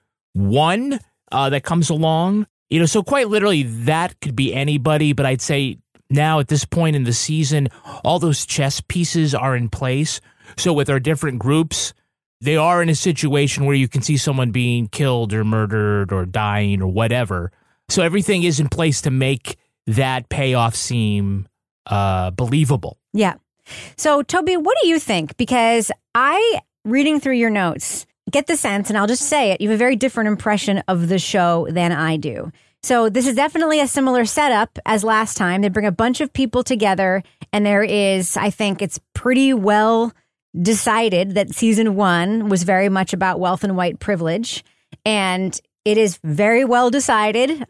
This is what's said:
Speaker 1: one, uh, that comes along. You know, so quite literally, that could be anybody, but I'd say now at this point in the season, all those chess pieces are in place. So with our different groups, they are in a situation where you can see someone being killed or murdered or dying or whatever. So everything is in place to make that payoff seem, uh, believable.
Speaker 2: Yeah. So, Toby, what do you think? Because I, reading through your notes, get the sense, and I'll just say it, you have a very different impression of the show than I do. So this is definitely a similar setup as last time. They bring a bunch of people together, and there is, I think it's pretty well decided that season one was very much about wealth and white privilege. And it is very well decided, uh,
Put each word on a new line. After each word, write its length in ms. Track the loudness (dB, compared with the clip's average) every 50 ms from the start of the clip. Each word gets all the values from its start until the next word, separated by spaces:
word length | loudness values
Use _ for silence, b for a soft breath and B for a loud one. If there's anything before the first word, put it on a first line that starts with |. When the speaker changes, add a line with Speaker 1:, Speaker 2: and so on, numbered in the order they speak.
| _ _ _ _ _ _ _
Speaker 1:
one, 640 | -2 0 2 2 2 2 2 0 0 -2 -4 -4 -6 -6 _ _ _ _ _ -2
uh, 160 | -2 0 0
that 140 | 0 -2 -2
comes 260 | 0 0 0 2 0
along. 560 | 0 0 0 0 0 0 0 0 0 -2 -2 -4 _ _ _ _
You 100 | 0 2
know, 60 | 2
so 160 | 2 2 0 0
quite 260 | 0 0 0 0 0
literally, 340 | 0 0 2 2 2 0 0
that 560 | -2 -4 -4 -2 0 0 0 0 -2 -6 -8
could 160 | -8 -6 -2
be 180 | -2 -2 -2 -2
anybody, 600 | -2 -2 0 0 0 2 2 2 4 4 4 2
but 120 | 2 2
I'd 160 | 0 0 -2
say 360 | -2 -2 -2 -2 -2 -2 -6 -10 _ _ _ _ _ _
now 300 | 0 2 2 2 2 2
at 100 | 0 0
this 160 | 0 -2 -2
point 320 | -2 -2 0 2 2 2 0
in 80 | 0
the 80 | 0 0
season, 560 | -2 -2 -2 -2 -2 0 0 0 0 0 -2 B B B B B B B
all 160 | 0 0 2
those 260 | 2 0 0 0 -2
chess 360 | -4 -2 -2 -2 -2 -2 -4
pieces 520 | -8 -6 -4 -2 -2 0 0 0 0 0 0
are 220 | -2 -2 -2 0
in 140 | -2 -2 -4
place. 500 | -4 -4 -4 -2 -2 -2 -2 -4 -6 -8 B B B B B B B -4
So 160 | -2 0 0
with 160 | 2 2 2
our 100 | 0 0
different 400 | 0 0 -2 -2 -2 -4 -6 -4
groups, 540 | -2 0 2 2 0 0 -2 -6 -6 -8 -10 _ _ _ _ _ _ _ _ _
they 160 | -4 -2 0 2
are 260 | 2 2 2 2 2
in 60 | 2
a 60 | 0
situation 680 | 0 0 -2 -2 0 0 0 2 2 0 0 0 -2 0
where 120 | 0 2 2
you 100 | 0 0
can 140 | -2 -2
see 160 | -2 0 -2 0
someone 340 | 0 0 -2 0 -2 -2
being 380 | -2 -2 -2 0 0 -2 -2 -4
killed 420 | -4 -2 -2 0 0 0 -2 -2
or 140 | -2 -2 0
murdered 680 | 0 0 0 0 0 0 0 0 0 0 0 -2 -2
or 140 | -2 -4 -4
dying 560 | -2 -2 -2 -2 0 0 0 0 0 0 0
or 100 | -2 -2
whatever. 640 | 0 0 0 0 0 0 -2 -2 -4 -6 -6 -8 -10 _ _ _ _ _ _ -4
So 160 | -2 0 0
everything 400 | 2 0 0 0 0 0 0 2
is 160 | 0 0 0
in 80 | 0 -2
place 320 | 0 0 0 0 0 0 -2
to 60 | -2
make 460 | 0 0 0 0 -2 -2 -6 -10 -14 -14 _ _ _ _ _ -2
that 400 | 0 0 0 0 -2 -4 -6 -6
payoff 480 | -4 -2 -2 0 2 2 2 0 0
seem, 720 | -4 -4 -4 -2 0 0 0 0 0 0 -2 -2 -4 -6 -8 _ _ _ _ _ _ _
uh, 460 | -4 -2 0 0 0 0 0 -2 -4
believable. 680 | -4 -4 -4 -2 0 0 2 2 0 -2 -2 -8 -12 -14 _ _ -2
Speaker 2:
Yeah. 220 | 0 0 0 -2 -4 _ _ _ B B B B B B B B
So, 260 | -4 0 2 2 2
Toby, 360 | 0 0 -2 -2 0 0 0 0
what 200 | 0 0 0 2
do 80 | 2 2
you 100 | 2 0
think? 380 | 0 -2 -2 -2 -2 -6 -4 -6
Because 540 | -2 0 2 2 2 4 2 2 0 -2 -6 -10 _ _ _
I, 460 | 0 2 2 2 2 2 2 0 -2 -4 _ _ _ _
reading 380 | -2 0 2 2 2 2 0
through 140 | 0 0 0
your 140 | 2 2 2
notes, 540 | 2 0 0 -2 -2 -4 -6 -8 -8 -8 -10 -14 _ _ _ -2
get 180 | -2 -2 0 0
the 80 | -2
sense, 340 | -2 0 -2 -2 -2 -2 -2
and 80 | 0 0
I'll 100 | 0 0
just 160 | 0 -2 -2
say 280 | 0 0 2 2 2
it, 80 | 0 0
you 80 | 0 0
have 60 | 0
a 20 | 2
very 180 | 2 2 2 2
different 320 | 0 -2 0 0 0 0
impression 520 | -2 -2 0 0 0 0 0 0 -2 -2 0 0
of 220 | 0 0 2 2
the 100 | 0 0
show 480 | 0 0 0 2 2 2 2 0 0 -2
than 220 | -2 0 0 0
I 240 | 0 0 0 0 -2 -2
do. 340 | -4 -6 -8 -8 -10 -12 b b b b b b
So 280 | -4 0 2 2 2 2
this 180 | 2 0 0 0
is 80 | 0
definitely 460 | 0 0 0 0 0 0 2 2 2
a 60 | 0 0
similar 360 | 0 0 0 2 2 2 0
setup 540 | 0 0 0 2 2 2 2 0 -2 -4 -8 -4
as 180 | -2 0 0 2
last 320 | 2 2 0 0 -2 -2 -2
time. 240 | -2 0 0 2
They 80 | 0 0
bring 160 | 0 0 0
a 60 | 0
bunch 300 | 0 0 0 0 0 -2
of 100 | -4 -4
people 320 | -2 -2 -2 0 0 -2 -2
together, 600 | -2 -2 0 2 0 2 2 2 0 0 -2 B B B B B B
and 140 | -2 0 2
there 180 | 2 2 2 2
is, 540 | 2 0 2 2 2 2 0 -2 -2 -4 -2
I 120 | -2 -2
think 320 | -2 -2 -2 -2 -2 -4
it's 180 | -6 -8 -8 -12 -14 _ _
pretty 400 | -4 -2 0 2 4 4 4 2
well 600 | 2 2 2 4 4 4 4 4 2 0 -2 -4 _ _ _ _ _ _ _ -6 -2
decided 760 | 0 2 2 2 2 0 2 2 2 2 2 0 0 0 0
that 180 | -2 -2 -2 -2
season 420 | 0 2 2 4 4 2 2 2
one 540 | 2 2 2 2 2 0 0 0 0 0 0
was 140 | 0 0 2
very 260 | 2 2 2 2 2
much 240 | 2 0 0 -2 -2
about 260 | -2 0 0 0 0
wealth 240 | 0 -2 -2 -2 -2
and 120 | -2 -2 0
white 220 | -2 -2 -4 -4
privilege. 640 | -4 -4 -2 -2 -2 -2 -2 -2 -4 -6 -8 -10 B B B B B B B -8 _
And 540 | -2 0 0 0 0 0 -2 -2 -4 -6 -8 -12 _ _ _ _
it 120 | 0 2 2
is 220 | 2 2 0 -4 -6
very 420 | -4 0 2 2 4 4 2 2
well 240 | 2 2 2 2 2
decided, 680 | 2 0 0 2 0 2 2 0 0 0 0 0 -2 -4
uh, 20 | -6